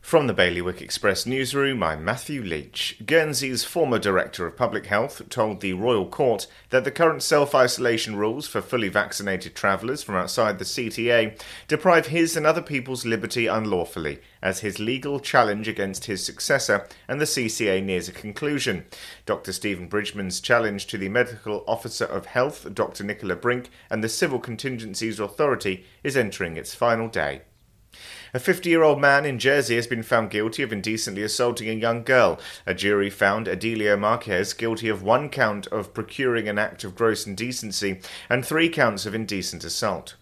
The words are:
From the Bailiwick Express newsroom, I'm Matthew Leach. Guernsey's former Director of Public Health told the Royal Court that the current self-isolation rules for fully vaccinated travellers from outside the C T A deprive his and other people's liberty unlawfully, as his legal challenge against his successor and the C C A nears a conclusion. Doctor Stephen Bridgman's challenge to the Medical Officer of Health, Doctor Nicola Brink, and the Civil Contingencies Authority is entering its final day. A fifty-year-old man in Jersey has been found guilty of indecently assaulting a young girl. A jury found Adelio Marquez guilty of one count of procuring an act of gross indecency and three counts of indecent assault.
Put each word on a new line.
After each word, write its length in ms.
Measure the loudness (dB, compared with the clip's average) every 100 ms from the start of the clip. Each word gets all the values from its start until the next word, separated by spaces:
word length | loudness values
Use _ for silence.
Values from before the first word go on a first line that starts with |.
| 4
From 160 | 4 4
the 60 |
Bailiwick 480 | 4 4 4 -4 -6
Express 440 | -8 0 0 2 -2
newsroom, 560 | -2 -2 0 0 0
I'm 220 | -2 -2
Matthew 400 | -4 -4 -6 -8
Leach. 540 | -6 -6 -8 -8 -8 -8 2
Guernsey's 580 | 4 4 -2 -2 -2
former 340 | -2 0 2 2
Director 480 | 4 2 2 -4 -8
of 120 | -2
Public 300 | -2 -2 0
Health 340 | 0 0 -6 -8
told 320 | 0 0 0
the 100 | -4
Royal 340 | 0 2 2 0
Court 420 | 0 2 2 -4 -14 0
that 140 | 0
the 80 | 0
current 320 | 2 2 2
self-isolation 960 | 2 4 4 6 4 4 2 2 -2 -2
rules 280 | -2 -2 -4
for 160 | -6
fully 280 | -2 -2 0
vaccinated 680 | 0 -2 -4 -4 -4 -6 -2
travellers 480 | 0 0 -2 -6
from 120 | -2 -2
outside 440 | -2 0 0 0
the 60 | -6
C 240 | -4 -4
T 200 | -2 4
A 280 | 4 4 -4 -18 -18 -2
deprive 380 | 2 6 6 4
his 280 | 0 2 4
and 100 | 2
other 160 | 2
people's 440 | 0 -6 -4 -4 0
liberty 420 | -2 0 0 0
unlawfully, 720 | 0 2 0 0 -4 -6 -6 -14 _
as 180 | -4 -2
his 200 | -6 -4
legal 380 | -4 -4 -4 -6
challenge 520 | 2 4 4 0 -4
against 380 | -2 -4 -4 -6
his 180 | -6 -6
successor 640 | -8 0 0 2 0 0 -18 -8
and 140 | -2
the 40 | -2
C 220 | 0 -2
C 220 | 0 2
A 100 | 2
nears 300 | 0 -2 -4
a 20 |
conclusion. 720 | -10 -12 -6 -4 -2 -2 -4 -8 -18 -18 -14 -4
Doctor 280 | -4 -4
Stephen 340 | -6 -4 -4 -4
Bridgman's 540 | -4 -4 -6 -6 -6
challenge 460 | 2 4 4 -4 -8
to 100 | -6
the 100 | 0
Medical 560 | 0 0 -2 -6 -6 -2
Officer 340 | -4 -4 -6
of 220 | -4 -4 -2
Health, 480 | 0 0 -2 -10
Doctor 320 | -2 -2 -2 -8
Nicola 320 | -6 -4 -2
Brink, 320 | 0 -2 -4 -20 -6
and 140 | -4
the 60 | -2
Civil 300 | 0 0 0
Contingencies 840 | -4 -8 -6 -8 -8 -6 -6 -4
Authority 640 | -6 0 0 2 -2 -4 -10 _
is 140 | -2 0
entering 400 | 0 -2 -6 -6
its 180 | -10 0
final 320 | 2 2 0
day. 360 | -2 -2 -4 -14 _ _ _ _ -20 -20 -20 -8
A 60 | -4
fifty-year-old 640 | 0 0 4 6 6 6
man 240 | 6 6 4
in 120 | 2
Jersey 380 | 4 4 4 0
has 100 | 0
been 180 | -6
found 260 | 2 2 2
guilty 340 | 0 -2 -2
of 80 | -4
indecently 500 | -4 -4 -4 -4 -4
assaulting 460 | -4 0 0 0 -4
a 60 |
young 300 | 0 0 0
girl. 360 | 4 6 6 4 -8 -12 -6
A 80 |
jury 360 | 0 2 2 2
found 360 | 2 2 2 -2
Adelio 540 | -2 -2 0 2 4
Marquez 540 | 4 0 0 0 0
guilty 340 | -2 -2 -2 -2
of 160 | -2
one 240 | 2 2 2
count 400 | 0 0 0 -4
of 260 | -6 -4
procuring 540 | -8 -8 -2 0 0 0
an 100 | 0
act 280 | -2 -4 -12
of 100 | 2
gross 320 | 2 2 -4
indecency 720 | -6 -4 -4 -6 -2 -2 -4 -10 -16 -2
and 160 | -2 2
three 240 | 2 2
counts 360 | 4 2 2 -6
of 80 |
indecent 520 | -4 -4 -4 -4 -8 -8
assault. 500 | -4 -2 -4 -8 -20